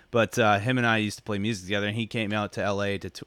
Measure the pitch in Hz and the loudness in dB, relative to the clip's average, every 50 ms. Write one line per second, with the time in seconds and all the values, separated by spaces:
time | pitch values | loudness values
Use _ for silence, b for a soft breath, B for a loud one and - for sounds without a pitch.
0 | b b - 120 110 98 - 123 113 107 104 98 101 127 127 127 120 117 113 110 | b b 2 2 2 2 2 2 4 4 4 4 2 2 0 2 2 2 2 2
1 | 107 104 - - - - 104 101 98 110 117 95 92 90 104 101 101 104 104 117 | 0 -2 -4 -6 -6 -6 -4 -2 -2 -2 -2 -4 -4 -2 -2 0 0 0 -2 -2
2 | 117 104 - 120 110 98 107 107 104 98 - - 92 101 101 98 101 101 98 95 | -4 -4 -4 -4 -2 -2 -2 -2 -2 -4 -4 -2 -2 0 0 0 0 -2 -2 -4
3 | - 95 - - - | -6 -8 -12 -14 -18